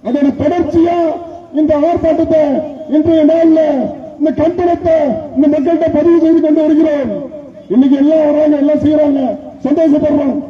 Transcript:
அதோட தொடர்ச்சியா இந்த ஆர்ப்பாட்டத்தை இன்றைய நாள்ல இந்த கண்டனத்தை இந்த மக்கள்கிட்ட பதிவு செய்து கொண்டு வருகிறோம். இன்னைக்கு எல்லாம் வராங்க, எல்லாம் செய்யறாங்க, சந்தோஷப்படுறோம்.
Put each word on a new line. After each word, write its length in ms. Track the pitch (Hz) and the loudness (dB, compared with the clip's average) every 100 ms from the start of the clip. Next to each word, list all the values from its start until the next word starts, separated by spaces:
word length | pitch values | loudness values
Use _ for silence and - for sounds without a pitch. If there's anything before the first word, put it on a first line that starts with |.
| 208 | -4
அதோட 220 | 262 285 - | -2 -2 -2
தொடர்ச்சியா 540 | 302 349 294 330 339 349 330 330 339 - - 277 | -2 -2 -2 0 0 0 -2 -4 -10 -16 -10 -2
இந்த 140 | 311 302 302 | 0 0 0
ஆர்ப்பாட்டத்தை 540 | 339 320 311 320 320 294 247 - - - 294 | 0 -2 0 0 0 0 -2 -6 -12 -4 -2
இன்றைய 280 | 320 330 302 | 2 2 2
நாள்ல 280 | 330 330 320 311 277 208 - - - | 2 2 2 2 0 -4 -8 -16 -4
இந்த 120 | 302 269 | -4 0
கண்டனத்தை 560 | 311 349 349 339 339 320 294 214 - - | -2 0 -2 0 0 0 0 -4 -6 0
இந்த 100 | 294 | 0
மக்கள்கிட்ட 340 | 302 269 330 330 294 | 2 0 0 0 0
பதிவு 200 | 320 339 | 2 2
செய்து 160 | 320 330 302 | 4 2 2
கொண்டு 160 | 311 311 | 2 2
வருகிறோம். 460 | 302 320 294 247 196 277 - - - - | 2 2 0 -4 -6 -10 -14 -18 -20 -4
இன்னைக்கு 240 | 214 269 277 | 2 2 4
எல்லாம் 220 | 285 320 302 | 2 2 2
வராங்க, 260 | 294 302 294 | 2 2 2
எல்லாம் 180 | 285 302 294 | 2 0 2
செய்யறாங்க, 340 | 302 294 269 262 208 - - 262 | 2 2 0 -2 -6 -10 -8 -4
சந்தோஷப்படுறோம். 720 | 302 320 294 302 294 277 254 - | 0 2 2 2 0 -2 -4 -8